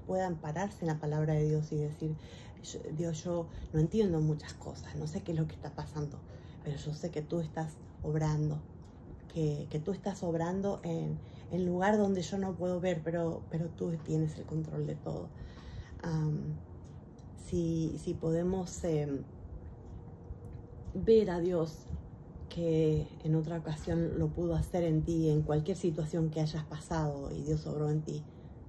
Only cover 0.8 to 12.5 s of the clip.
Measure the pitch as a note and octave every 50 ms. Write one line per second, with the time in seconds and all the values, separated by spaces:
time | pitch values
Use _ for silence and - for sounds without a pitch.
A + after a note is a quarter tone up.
0.8 | E3+ D#3+ D#3 D#3 - D3+ D3+ D#3 D#3 D#3 D#3 D3+ D3+ D3+ D#3 D3+ D#3 - D#3 D3+
1.8 | D3 D3 - - D#3+ D#3 D#3 - - - - - - - - - - - - -
2.8 | - - D#3 D#3 E3+ E3+ D#3+ D#3 - F3+ E3+ E3+ E3 - - - - - - D#3
3.8 | D#3 E3 - A3 G#3+ F#3 E3 D#3 D#3 D#3 D3+ D3+ - - - - - C#3+ C#3 -
4.8 | - - - D3+ D#3 D3+ - F#3+ - E3+ E3 D#3 D#3 D#3 - - - C#3 - -
5.8 | D3+ - - D3+ D3 D3 - - - - - - - - - - - D#3 C#3 B2+
6.8 | - D#3 D3+ - - E3+ - D3+ D3+ - E3+ E3+ D#3+ D#3 - D#3+ D#3+ D#3 - -
7.8 | - - - - - D3+ D3+ D#3 D#3 D#3 D3+ D3+ D3+ D3+ D3+ D3+ - - - -
8.8 | - - - - - - - - - - - E3 D#3 D3+ D3 D3 D3 - - D#3
9.8 | D#3 G3+ F#3+ F#3 - G3+ F#3+ - F#3 E3+ E3 E3 E3 F3 F#3 G3 G3 G3+ F#3+ -
10.8 | - E3+ E3 E3 D#3 D3+ D#3 D#3 - - - - - - E3+ F3+ F#3 F3 F3 F3+
11.8 | F#3 G#3 G#3+ G#3+ G#3 G3 G3 F#3 E3 - G3+ G3 F#3+ F#3+